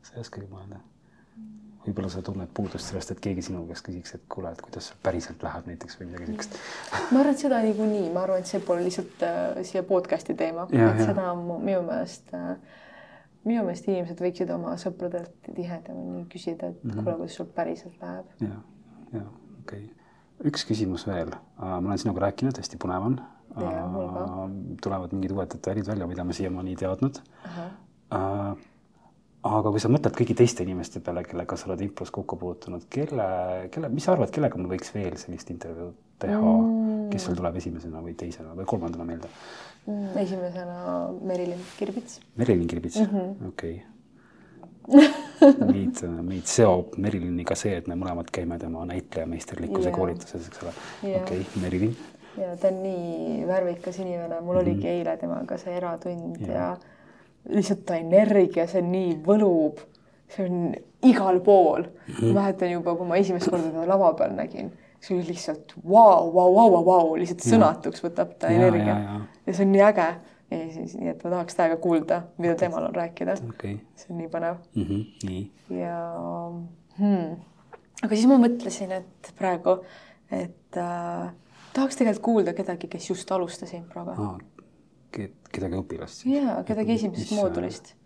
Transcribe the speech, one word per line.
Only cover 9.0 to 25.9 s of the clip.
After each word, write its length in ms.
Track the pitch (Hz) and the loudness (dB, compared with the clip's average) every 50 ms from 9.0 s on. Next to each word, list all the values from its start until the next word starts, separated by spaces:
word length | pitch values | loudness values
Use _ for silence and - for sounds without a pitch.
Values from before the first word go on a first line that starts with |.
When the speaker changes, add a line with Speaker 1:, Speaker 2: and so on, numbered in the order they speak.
| 175 - - - 175 | -8 -10 -6 -4 -4
Speaker 2:
äh, 400 | 170 170 175 180 - - - 185 | -2 -2 -2 -2 -4 -4 -6 -8
siia 180 | - - 190 180 | -4 -4 -4 0
podcasti 520 | - 196 185 180 - - 160 - - 175 | 2 2 0 2 0 -4 -4 -2 -6 -4
teema. 320 | - - 165 165 170 180 180 | -4 -2 -4 -4 -6 -6 0
Speaker 1:
Jah, 220 | - 123 - 330 - | 4 6 6 6 6
Speaker 2:
Et 60 | - | 4
Speaker 1:
jah. 80 | 339 - 196 | 2 2 2
Speaker 2:
seda 180 | 202 185 180 175 | 0 -2 -2 -4
on 60 | 175 175 | -4 -6
mu-, 120 | 175 170 165 | -6 -6 -4
minu 220 | - 202 196 180 175 | -2 -2 0 0 -2
meelest, 460 | 165 160 - - 175 - - _ - - | -2 -4 -4 -4 -6 -10 -18 _ -14 -12
äh, 200 | - - - - 185 - - - - - - - - - - - - _ _ _ _ _ | -10 -8 -8 -10 -10 -12 -20 -20 -20 -20 -20 -20 -20 -20 -20 -20 -20 _ _ _ _ _
minu 180 | 214 233 233 208 | -2 -2 0 0
meelest 240 | 180 175 175 - - | -2 -4 -4 -2 -2
inimesed 320 | 196 185 175 170 175 170 | -2 -2 -2 -6 -6 -2
võiksid 300 | 175 180 175 - 190 170 170 | -2 -4 -2 -2 -4 -4 -4
oma 200 | 170 170 170 170 | -4 -4 -6 -6
sõpradelt 560 | 175 - 190 175 - 180 175 175 175 170 170 - _ _ - - | -6 -6 -8 -8 -6 -8 -6 -6 -6 -10 -10 -18 _ _ -14 -10
tihedamini 720 | - 175 175 175 165 170 - 175 180 175 180 180 175 175 170 | -8 -8 -8 -8 -12 -12 -14 -12 -12 -10 -10 -10 -10 -12 -12
küsida, 400 | - 175 - - 165 165 - 175 | -16 -10 -8 -8 -8 -6 -8 -10
et 160 | 175 - - | -10 -8 -8
Speaker 1:
Mhm. 140 | 120 104 104 107 | -8 -6 -4 -4
Speaker 2:
kuule, 140 | 113 170 | -4 -4
kuidas 180 | 165 175 170 - | -4 -6 -10 -10
sul 120 | - 175 | -12 -14
päriselt 500 | - - - - 165 165 165 - 180 175 _ 180 | -10 -6 -6 -6 -6 -6 -10 -12 -20 -20 _ -14
läheb. 240 | 175 180 185 185 - - _ | -14 -12 -12 -14 -16 -10 _
Speaker 1:
Jah, 200 | - 104 98 107 107 - - - - - - - - - - | -8 -6 -6 -10 -16 -20 -20 -20 -20 -20 -20 -20 -20 -12 -10
jah, 140 | 110 101 104 - - - - - - - | -10 -10 -10 -16 -20 -20 -20 -20 -20 -16
okei. 280 | - - 101 104 110 - _ _ _ _ _ _ _ _ _ - | -16 -14 -14 -16 -18 -20 _ _ _ _ _ _ _ _ _ -4
Üks 200 | 147 139 - - | -4 -2 -2 -4
küsimus 400 | - 110 107 110 92 90 85 - | -2 -2 0 0 -2 -2 -4 -4
veel. 220 | - 95 87 82 82 - | -6 -4 -4 -4 -6 -8
Äh, 480 | - - _ _ - - 92 92 90 | -14 -16 _ _ -12 -8 -6 -4 -4
ma 80 | 90 98 | -2 -2
olen 100 | 101 98 | -2 -2
sinuga 220 | - 113 92 85 - 101 | -2 -2 -2 0 -2 -2
rääkinud, 280 | - - 127 135 127 - | -2 0 -2 -2 -2 -4
hästi 180 | - - - - | -10 -12 -12 -8
põnev 280 | - 92 - 92 98 | -6 -4 -4 -2 0
on. 140 | 117 131 123 - - - _ _ _ - - | 0 -2 -2 -4 -14 -20 _ _ _ -10 -8
Speaker 2:
Jaa, 280 | 185 170 - 165 175 180 | -6 -6 -4 -6 -6 -6
mul 200 | 185 196 185 175 | -6 -6 -6 -6
ka. 160 | - 180 185 | -6 -6 -8
Speaker 1:
Äh, 520 | 202 - - 95 95 98 98 - - 87 - - | -6 -6 -8 -8 -8 -8 -10 -10 -10 -12 -8 -6
tulevad 300 | 98 98 95 90 87 98 | -6 -4 -4 -6 -6 -4
mingid 200 | 95 92 95 98 | -4 -4 -4 -4
uued 160 | 98 90 85 | -4 -6 -6
detailid 360 | - - - 95 95 107 98 | -8 -8 -6 -4 -4 -4 -4
välja, 200 | 92 | -4